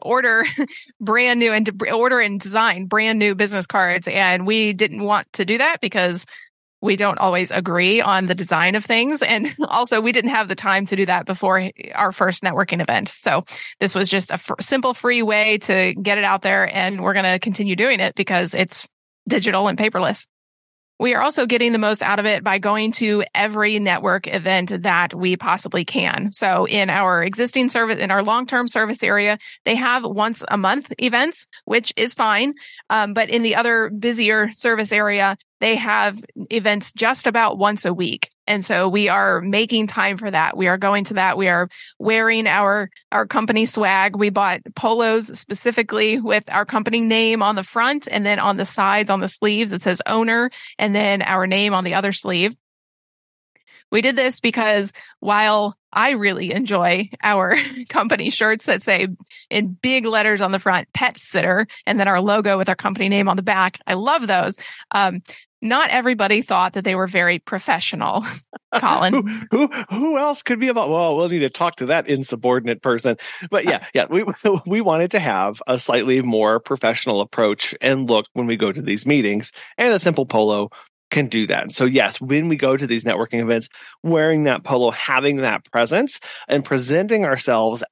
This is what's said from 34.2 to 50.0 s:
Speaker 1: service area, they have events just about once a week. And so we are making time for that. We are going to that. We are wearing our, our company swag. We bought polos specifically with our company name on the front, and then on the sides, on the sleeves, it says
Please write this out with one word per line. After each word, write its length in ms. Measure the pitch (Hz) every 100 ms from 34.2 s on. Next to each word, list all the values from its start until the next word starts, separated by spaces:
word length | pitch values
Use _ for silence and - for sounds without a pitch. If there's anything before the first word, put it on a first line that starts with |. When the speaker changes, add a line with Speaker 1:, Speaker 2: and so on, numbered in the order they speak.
| 214 214 208
Speaker 1:
service 360 | - 240 220 208
area, 480 | 214 208 202 196 196 _ _
they 160 | 214 226
have 460 | 220 214 208 202 - - 196
events 420 | 226 208 208 -
just 340 | - 226 262 247
about 320 | 226 220 196
once 260 | 202 208
a 100 | 180
week. 360 | 175 180 - - _ -
And 180 | 208
so 240 | 185 180 190
we 200 | 202 202
are 320 | 196 196 170
making 480 | 185 202 226 226 214
time 280 | - 196 196
for 140 | 214
that. 260 | 170 160 -
We 120 | 185
are 100 | 190
going 260 | 196 202
to 100 | 196
that. 220 | 208 185 185
We 120 | 190
are 200 | 175 180 - - -
wearing 480 | 208 220 226 226 220
our, 440 | 185 202 208 208 - _
our 140 | 214 208
company 400 | 269 220 220 220
swag. 500 | 220 202 190 196 196
We 140 | 208
bought 300 | 196 196 185 -
polos 640 | - 233 226 226 220 220 -
specifically 800 | - 202 240 233 220 214 214 254
with 240 | 214 208 -
our 160 | 196
company 360 | 208 233 214 233
name 420 | 226 220 226 226
on 140 | 208 208
the 60 |
front, 460 | 185 233 240 294 -
and 140 | 208
then 140 | 202 202
on 180 | 196 196
the 80 |
sides, 460 | 190 - 196 208 208
on 100 | 196
the 80 | 185
sleeves, 440 | - 214 208 220
it 100 | 180
says 180 | 196 175